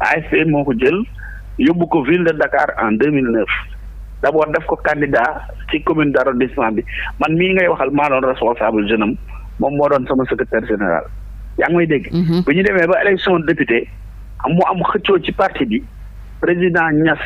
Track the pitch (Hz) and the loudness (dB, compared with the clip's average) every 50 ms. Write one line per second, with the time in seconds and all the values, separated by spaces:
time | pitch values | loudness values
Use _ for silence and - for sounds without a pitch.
0 | - 104 143 160 156 - - - 156 165 147 143 143 143 123 110 127 127 165 196 | 0 0 0 0 -2 0 0 0 2 2 2 2 2 0 0 2 2 2 2 0
1 | 233 - - - - - - - - - - - 123 147 170 175 175 151 175 165 | -2 -4 -8 -16 -14 -14 -14 -14 -14 -12 -4 0 2 2 2 2 0 0 0 0
2 | 135 127 170 180 175 165 160 151 147 139 - 139 147 - - - 107 110 107 107 | 2 2 2 2 4 2 2 2 0 0 2 2 0 0 0 -2 0 0 2 2
3 | 131 151 151 139 131 120 113 113 101 - - - - - - - - - - - | 2 2 2 2 2 2 2 0 0 0 -4 -6 -8 -10 -14 -14 -14 -14 -14 -14
4 | - - - - - 139 151 156 156 151 151 165 156 - 170 - - 165 151 147 | -14 -14 -10 -2 -2 2 2 2 2 2 0 -2 -2 -2 -4 -2 0 0 0 0
5 | 147 143 139 120 117 151 151 - - - - - - - - 156 151 - 165 156 | 0 0 2 2 2 2 -2 -4 -10 -12 -14 -12 -10 -4 -4 -2 0 0 2 2
6 | 151 147 135 139 127 135 127 120 131 123 - 143 113 113 110 104 - - - - | 2 2 4 2 2 2 2 0 0 0 0 -2 -2 0 0 -2 -4 -6 -6 -8
7 | - - - - 151 151 160 165 180 185 190 190 180 175 165 151 139 135 139 143 | -8 -8 -6 -2 -2 0 2 2 2 2 2 2 2 2 2 0 0 0 2 2
8 | 147 147 135 131 131 131 131 - 117 113 120 - 107 107 113 107 104 101 113 110 | 2 2 2 2 2 0 0 0 0 0 0 2 0 0 2 2 2 2 2 2
9 | 107 104 90 - - - - - - - - - 123 139 143 143 143 143 143 139 | 2 0 -2 -4 -8 -14 -14 -14 -14 -12 -6 -2 -2 -2 0 2 2 4 4 2
10 | 127 - 143 131 131 127 135 160 - - - 113 110 - 110 101 104 92 85 80 | 2 2 0 0 0 0 0 -2 -2 -2 -2 -2 0 0 -2 0 0 0 0 0
11 | - - - - - - - - - - - - 120 139 165 175 170 156 156 131 | -2 -4 -12 -14 -14 -14 -14 -14 -14 -10 -4 -2 0 2 2 2 2 2 0 0
12 | 98 - - 170 180 160 165 175 175 - 147 180 190 208 202 185 165 165 185 165 | -2 -2 -2 0 2 2 2 2 2 2 2 2 2 2 2 2 4 4 2 2
13 | - 202 196 185 - 202 180 170 160 147 165 156 143 - 117 123 - - - - | 4 2 2 2 2 2 2 2 2 0 0 0 0 0 0 0 -2 -4 -12 -16
14 | - - - - - - - - - 131 160 170 185 165 190 185 160 - - - | -16 -16 -16 -16 -18 -16 -14 -6 -4 0 2 2 2 2 0 -2 -2 -2 -2 -2
15 | - - 196 175 - - - - 202 190 - - 143 117 104 123 - - - - | 0 2 2 2 2 -2 -2 0 0 0 0 -2 -2 -2 -2 -4 -4 -6 -16 -18
16 | - - - - - - - - - 156 180 175 180 185 165 175 165 160 151 151 | -18 -16 -16 -18 -18 -18 -12 -4 0 0 2 2 2 2 2 2 2 2 2 4
17 | 160 165 151 143 - | 4 2 2 0 -2